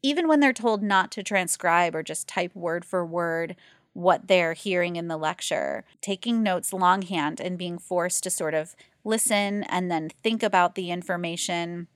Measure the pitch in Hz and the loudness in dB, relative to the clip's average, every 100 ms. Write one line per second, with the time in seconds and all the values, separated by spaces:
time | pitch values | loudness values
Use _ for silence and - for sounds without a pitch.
0 | 269 294 320 302 285 240 226 214 208 196 | 0 2 4 6 6 2 0 0 2 2
1 | 180 - 190 202 180 - 180 170 175 160 | 2 -4 -2 0 0 0 4 4 4 0
2 | 160 156 - - 175 185 170 170 175 185 | -6 -8 -6 -4 -4 -4 -4 -4 -2 -4
3 | 170 170 170 165 165 180 - _ _ - | -2 -4 -2 -2 -4 -10 -18 _ _ 0
4 | 175 160 - 185 170 165 208 180 175 170 | 2 2 4 4 4 -2 -2 0 0 -2
5 | 170 160 156 - - 151 69 69 - _ | -6 -2 -2 -4 -4 -2 -2 -6 -10 _
6 | - 196 233 233 208 180 - 190 180 190 | -6 -4 -2 0 2 0 -2 2 4 4
7 | 180 180 147 156 185 180 175 175 - 180 | 0 -2 -2 -2 -6 -6 -6 -8 -4 -2
8 | 175 - 185 - 160 156 160 - _ _ | 0 -2 -4 -4 -2 -2 -4 -12 _ _
9 | 214 220 - 208 202 202 - 180 180 165 | -4 0 2 2 0 -2 -4 -2 -2 -2
10 | 156 - 220 220 214 202 175 185 180 175 | -4 -4 -2 0 2 4 2 0 -6 -6
11 | 180 175 175 170 - 175 170 175 170 | -4 -4 -4 -4 -4 -4 -4 -6 -10